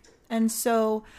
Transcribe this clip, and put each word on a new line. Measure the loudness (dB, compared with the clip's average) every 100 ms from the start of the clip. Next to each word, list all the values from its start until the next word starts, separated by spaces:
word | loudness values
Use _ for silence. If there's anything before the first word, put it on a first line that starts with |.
| -20 _ _
And | -2 0
so | 0 0 2 0 -2 -6